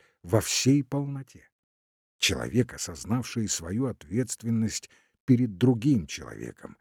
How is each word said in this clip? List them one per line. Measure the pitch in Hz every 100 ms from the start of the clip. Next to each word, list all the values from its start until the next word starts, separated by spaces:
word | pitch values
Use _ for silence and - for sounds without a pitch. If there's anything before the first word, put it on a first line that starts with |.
| _ _
во | 87 110
всей | - - 127 143
полноте. | 139 143 143 139 131 - - _ _ _ _ _ _ _
Человек, | - 64 58 107 120
осознавший | - - 80 85 123 117 117 104
свою | - 82 107 131
ответственность | - - 107 127 - 117 113 110 - - _ _ _
перед | - 120 123 90
другим | 123 117 127 123 76
человеком | - 60 53 58 - - -